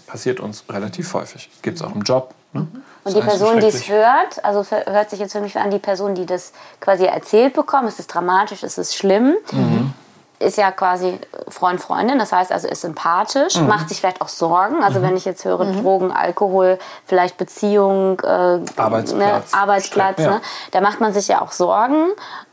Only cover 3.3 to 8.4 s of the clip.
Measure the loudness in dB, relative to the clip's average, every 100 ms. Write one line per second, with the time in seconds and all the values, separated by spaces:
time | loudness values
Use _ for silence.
3.3 | 2 4 4 4 2 0 4 4 4 0
4.3 | -2 -2 -2 -2 -4 0 0 0 -4 -6
5.3 | -6 -6 -4 -2 -2 -2 -2 -2 -4 -4
6.3 | -6 -6 -20 -20 -6 0 2 2 0 2
7.3 | 4 4 2 0 0 0 -4 -8 -4 0
8.3 | 2